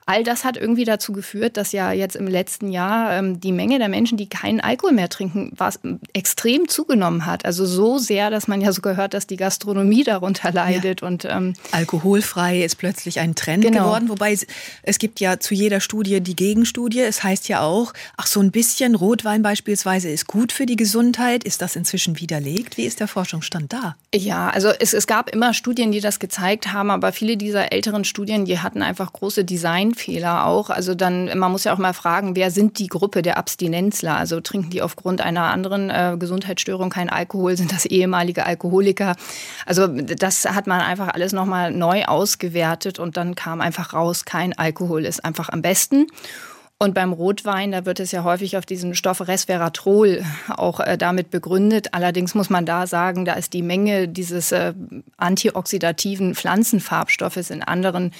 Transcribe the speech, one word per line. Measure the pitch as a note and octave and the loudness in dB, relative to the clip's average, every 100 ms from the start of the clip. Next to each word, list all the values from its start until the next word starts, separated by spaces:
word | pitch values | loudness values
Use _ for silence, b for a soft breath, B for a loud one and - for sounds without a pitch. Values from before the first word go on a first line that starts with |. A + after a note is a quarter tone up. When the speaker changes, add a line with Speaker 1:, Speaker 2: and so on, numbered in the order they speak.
| - | 0
Speaker 1:
all | G3+ | 2
das | A#3 A#3+ | 2 -2
hat | C4 A#3+ | -2 -2
irgendwie | A3+ A#3 | 0 2
dazu | A3+ G#3 - | 2 0 -2
geführt, | G3+ - G#3 A#3 G#3 | -8 -6 -2 -2 -2
dass | G3+ | -4
ja | G3 F#3+ | -2 0
jetzt | F#3+ F#3+ | 0 -2
im | - G3 | -4 -2
letzten | F3+ F#3+ - G3+ | 0 -2 -4 -4
Jahr, | F3+ F#3 A3+ A3 | -2 0 0 0
ähm, | F3+ F#3+ F3+ | 0 0 -2
die | F#3+ | -2
Menge | F3+ G#3 C4+ | 0 2 2
der | G#3 | 2
Menschen, | G3 A#3 A3 | 2 0 0
die | G3 | -4
keinen | F#3 G3+ A3 | -6 -2 0
Alkohol | - B3+ F#4+ | 0 2 4
mehr | A#3 F3 | 4 2
trinken, | - F#3+ G3 - - | -2 -4 -4 -6 -2
was, | F#3 - | -4 -4
ähm, | F3+ F3+ - | -8 -8 -6
extrem | G3 - - A#3 C#4+ F4 | -4 -2 0 2 2 2
zugenommen | - D#4 A#3+ F3 E3+ E3 | 0 2 4 4 2 -2
hat. | F3+ | -2
Also | F#3+ F3 F#3 | -2 0 0
so | F3+ A3 C4+ | 2 4 2
sehr, | A3 G3+ G#3 | 0 0 2
dass | G#3+ G#3+ | 0 -2
man | G3 | 0
ja | G3 | 2
sogar | F#3 G3+ F#3 | 2 0 0
hört, | G3 | -2
dass | G3+ - | -4 -6
die | F#3 | -2
Gastronomie | F#3+ - G3+ G3 G3 A3 | -2 -2 -2 2 4 6
darunter | C4+ F#3+ F#3 F#3 F3+ | 4 0 -2 -2 0
Speaker 2:
Ja. | F3 | 2
Speaker 1:
leidet | F3 F#3 F#3 F#3 | 2 2 0 -2
und, | F3+ F3 | -4 -4
ähm, | - F#3+ F#3 F3 B | -2 -2 -2 -4 B
Speaker 2:
Alkoholfrei | E3+ E3 E3 F#3+ G3+ G#3 F3+ F3+ F3+ | -2 0 2 4 4 2 0 2 2
ist | E3+ - | 0 -2
plötzlich | F3+ - F3 - | -4 -4 -6 -2
ein | E3 | -2
Trend | D#3+ - F3 | -2 0 4
Speaker 1:
Genau. | A3+ A3 | 6 6
Speaker 2:
geworden. | F#3+ A3 A#3 | 4 2 0
Wobei | G3 G#3 | 0 0
es, | G3+ - B B B | 0 -4 B B B
es | - G#3 | -2 0
gibt | A3 - | 0 0
ja | F#3+ F#3 | 0 0
zu | - | 0
jeder | G3 G#3 G3 | 2 4 2
Studie | - G#3+ G3 G3 | 0 -2 2 2
die | F3+ E3+ | 0 0
Gegenstudie. | F#3+ G#3+ A#3 B3 A#3+ A#3+ | 2 4 2 2 -2 0
Es | A#3 - | 0 0
heißt | F#3+ G3 - | 0 0 0
ja | G3 | 0
auch, | D3+ G3 A#3 - B - | 2 2 0 -6 B -6
ach, | - | 0
so | G#3 | 4
ein | G3 | 4
bisschen | A3 A3+ - B3+ | 4 2 2 4
Rotwein | G#3+ F#3+ A#3 G#3+ G#3+ | 4 4 2 2 2
beispielsweise | G#3 G#3 - G3+ F#3+ F#3 F3 | 2 0 -2 -2 0 0 0
ist | D3+ - | -4 -2
gut | G#3 A#3+ | 0 0
für | - B3+ | 0 0
die | A#3 | 2
Gesundheit. | G#3+ A3 A#3+ A#3 B3 A#3+ | 2 4 4 4 2 0
Ist | G#3 - | -2 -4
das | F3+ | -4
inzwischen | F3 E3+ F#3 - D#3 | -4 -2 -2 -2 -2
widerlegt? | E3 D#3 C#3 F#3 A#3 - | -4 -4 -2 -4 -4 -4
Wie | |
ist | A#3 - | -4 -4
der | G#3+ | -4
Forschungsstand | G3 F3+ D#3+ - E3+ C#3+ | -4 -4 -4 -6 -6 -6
da? | A#3+ G3 - - | -6 -6 -10 -2
Speaker 1:
Ja, | G3+ G3 E3+ F3 | -2 0 -2 0
also | G3 G#3 - | 2 4 4
es, | A3 | 2
es | G#3+ - | 0 2
gab | A3+ B3 | 0 0
immer | A3 A#3+ | 2 2
Studien, | A3 B3 B3 A3 | 2 -2 0 2
die | G#3 | 2
das | G#3 - | 0 -4
gezeigt | F#3 - F#3 A3 F#3+ | -6 -2 0 0 -2
haben, | G3+ G3+ | -2 0
aber | F#3+ F#3+ | 2 0
viele | - A3 G#3+ | 0 -2 -2
dieser | G#2+ G3+ - | 0 0 0
älteren | F#2+ A2+ G#2+ | 0 0 0
Studien, | G2 - G3+ G#3+ | -2 -4 -2 0
die | F#3 F3 | 0 0
hatten | F#3 G#3+ | -2 -2
einfach | F3+ F#3 F#3 | -2 -2 -6
große | - G3 G#3 | -6 -4 0
Designfehler | F3+ F3 E3 F3 G#3+ A#3 - E3 E3+ E3+ E3+ | 0 0 0 2 0 0 -4 -4 0 2 2
auch. | F#3 - | 2 0
Also | - F3+ | -2 -2
dann, | F3+ F3+ F3+ F3+ F#3+ | 0 0 0 -2 0
man | F#3 | 0
muss | F#3+ | 0
ja | G#3+ | 0
auch | F#3 | 2
mal | F#3 | 0
fragen, | F3+ E3+ F3 G3 F3+ | 0 0 0 0 0
wer | F#3 | 0
sind | F#3+ G#3 - | 4 2 2
die | F#3+ | -4
Gruppe | E3 G3+ G3 | 0 0 2
der | E3+ - | 0 0
Abstinenzler? | - - E3+ E3+ G3+ - E3 D3 | -2 -4 -2 0 0 0 -2 0
Also | - E3 | 0 -4
trinken | - G3 E3+ | -4 -4 -4
die | F3+ | -4
aufgrund | F3 - F#3 F#3 | -4 -4 -4 0
einer | F3 E3+ | 0 0
anderen, | E3 F3+ F#3+ G3 F#3+ | 0 0 0 -2 0
äh, | - F3+ E3+ | 0 0 0
Gesundheitsstörung | F3 F#3 F#3+ F3+ - F#3 F#3 | -4 -4 -4 -4 -4 -2 -4
keinen | F#3 F3 | -2 -2
Alkohol? | F3+ F3+ G3 F#3 F3+ | -2 -2 0 0 2
Sind | E3+ | 0
das | F3+ - | 0 2
ehemalige | F#3 F#3 F3+ F3 F3 F3+ | 4 4 2 0 0 -2
Alkoholiker? | E3+ F3 F#3 G3 F#3 G3 F3 B B B B - | -2 2 4 4 2 0 -2 B B B B 0
Also | F3+ F#3+ | 2 2
das | B2+ D3 E3 F#3+ - | 2 -4 0 0 0
hat | - G3 G3 | 0 0 0
man | F3+ | 0
einfach | - F#3 F#3 | 0 -2 -4
alles | - F#3 | -2 -2
noch | F#3+ F#3+ | 0 0
mal | F3+ F3 | 0 0
neu | F3 E3+ G3+ | 0 2 2
ausgewertet | - D#3 G3+ - F3+ E3+ D#3+ E3 F#3+ F#3 | 2 2 2 0 -2 0 0 -2 -6 -6
und | E3+ F3 | -6 -4
dann | F3 | -4
kam | F3 E3 E3 | -6 -6 -4
einfach | F3 E3+ E3 | -2 -4 -4
raus, | D#3+ E3+ F3 | 0 0 -2
kein | - E3+ F3+ - | -4 -4 -2 -2
Alkohol | D#3+ D#3 F3+ D#3 | -2 -2 -2 -2
ist | D#3+ - | -2 -4
einfach | E3 D#3+ D#3+ | -6 -6 -6
am | E3 | -2
besten. | E3 F#3+ - C#4 D#4 B B B B B B - | 0 2 4 4 4 B B B B B B 0
Und | G3+ | 2
beim | F#3+ F#3 | 2 0
Rotwein, | E3 F#3 G3+ G#3 F#3+ G3+ | 0 0 0 -2 -2 -2
da | F#3 F#3 | -2 -2
wird | F#3 | -4
es | F#3 | -4
ja | F3+ | -2
häufig | F3 F3+ G3 G3 | 0 0 0 -4
auf | - | -4
diesen | F#3 F3 | -6 -4
Stoff | F3 F#3+ F#3 F3+ | -2 0 0 -2
Resveratrol | F#3 - F3+ E3 - F#3+ G#3 G#3 F3 E3+ D3 B | -2 0 0 0 0 4 6 6 4 -2 -8 B
auch, | - F3 - | -2 -2 0
äh, | - F3 | 0 0
damit | F3 F3+ F3 | 0 0 -2
begründet. | F3 E3+ F#3 G#3 A3 - | -4 0 4 4 2 0
Allerdings | F3 F3+ F3 F3+ | 0 0 0 0
muss | G#3+ F#3 | 0 2
man | F3+ E3 | 0 0
da | E3+ F3+ | -2 0
sagen, | E3+ F3+ F3+ | 0 0 0
da | F3 | -2
ist | F3 - | -4 -4
die | F3+ | -4
Menge | E3+ F#3 G#3 G3 F3 | -2 2 2 2 0
dieses, | F3+ E3+ F3 E3 | -4 -6 -4 0
äh, | F3+ F3 F#3 - A#2 - - | 0 0 -4 -12 -16 -12 -2
antioxidativen | F3+ F#3+ G#3 F#3 - F#3+ E3+ E3 G3 G3 F#3 | 0 2 2 0 -4 0 0 0 -4 -2 -2
Pflanzenfarbstoffes | - E3+ F#3+ A3+ G3 - D#3+ - - F3 F#3 F3 | -2 0 2 2 2 0 -2 0 -2 -2 -4 -8
in | D#3 | -6
anderen | - F3 F#3 F3+ F3+ | -2 0 0 0 -4